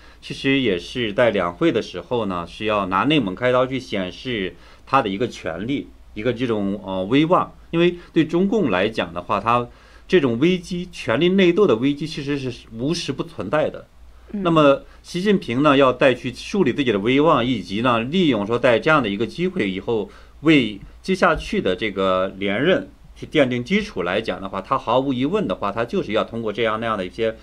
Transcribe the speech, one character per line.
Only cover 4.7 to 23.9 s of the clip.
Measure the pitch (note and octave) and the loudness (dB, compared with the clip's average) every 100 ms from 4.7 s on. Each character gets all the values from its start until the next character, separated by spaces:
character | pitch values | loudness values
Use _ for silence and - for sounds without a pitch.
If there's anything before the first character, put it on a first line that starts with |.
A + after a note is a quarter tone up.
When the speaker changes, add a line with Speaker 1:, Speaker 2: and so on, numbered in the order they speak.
| - - | -20 0
Speaker 1:
他 | - | 0
的 | A2 | 2
一 | G2 | -2
个 | A#2+ | -4
权 | - F#2 E2 A2+ | -6 -8 -8 -6
力， | C#3 - - - | -6 -8 -16 -16
一 | G#2 | -6
个 | A2+ | -4
这 | A2+ B2 | -2 -2
种， | G#2+ G2 G2+ F#2+ | -2 -2 -4 -6
呃， | F#2+ F#2+ | -6 0
威 | C3+ D#3+ | 2 2
望。 | F3 - - - | 2 0 -8 -6
因 | E3+ | 0
为 | F3 F3 - | 0 0 -4
对 | E3+ | -2
中 | D#3 E3+ G3 | 0 2 2
共 | A3 D3 | 2 2
来 | F#2 G#2+ | 2 0
讲 | A2+ F2+ | -2 -6
的 | F2 | -6
话， | - G#2 | -4 -2
他 | A2 A#2+ A#2+ - - - - | 0 0 -2 -10 -20 -20 0
这 | F#3 | 2
种 | C#3 A#2 | 2 2
危 | D#3+ F#3 | 2 0
机、 | F3 F3 F3+ | -2 -8 -8
权 | - - A#2 | -6 -2 2
力 | F3 | 2
内 | F#3+ F3+ | 4 4
斗 | E3+ F#3+ | 4 4
的 | A2+ | 4
危 | C3+ | 2
机 | C#3+ D#3 | -2 -6
其 | D#3 | -8
实 | C#3 C#3+ | -6 -4
是 | B2+ A2 - | -6 -10 -12
无 | A2+ C3+ | -6 -4
时 | E3 - | -4 -4
不 | B2+ | -6
存 | - - F#2+ | -8 -10 -2
在 | D3+ A#2 | 0 0
的。 | - - - - - - | -4 -16 -20 -20 -20 -12
Speaker 2:
嗯。 | G#3 | -4
Speaker 1:
那 | F3 | 2
么 | D#3+ D3 C#3 - - | 6 6 4 0 -20
习 | - E3+ | -10 -2
近 | G3 F#3+ | 2 2
平 | - A#2+ | 2 2
呢， | D3+ C#3 | 4 6
要 | C3+ | 4
再 | B2 C#3 | 4 2
去 | B2 - | 2 -2
树 | A#2 - G3+ | -10 -4 0
立 | D#3 | 2
自 | G#2+ | 2
己 | B2 | 2
的 | G2+ | 2
威 | G#2+ C3+ | 2 4
望， | D#3 C#3+ | 4 4
以 | A#2+ A#2 | 2 -2
及 | E2+ G2 | -4 -2
呢， | B2 A#2 | 0 0
利 | A#2+ F#3 E3 | 0 2 2
用 | A2 G2+ | 2 0
说 | A#2 | 2
在 | C3+ A2 | 4 4
这 | D#3 | 4
样 | D#3 | 2
的 | A2+ | 2
一 | G2+ | -2
个 | A2+ | -4
机 | - F3+ | -2 -4
会 | F3+ G#2 | -2 -4
以 | F#2 | -4
后， | G#2 A2+ F#2+ - - - | -4 -4 -4 -12 -20 -2
为 | D3 D3+ A2 G2+ - - | 4 4 4 -4 -16 -10
接 | - | -4
下 | F#3+ F#3+ | 0 2
去 | D#3 - G#3 | 0 -2 -2
的 | F#2+ F#2 | 0 -2
这 | A2 | -2
个 | F#2+ F#2+ F#2 G2 G2 | 0 0 0 -2 -4
连 | G2 G#2 | -4 0
任 | D#3 E3 F#2 - - | 2 0 -2 -14 -20
去 | - A#2+ | -18 -2
奠 | D#3 B2+ | 2 2
定 | B2 | 0
基 | A#2+ G3+ | 0 -2
础 | G#3 | -2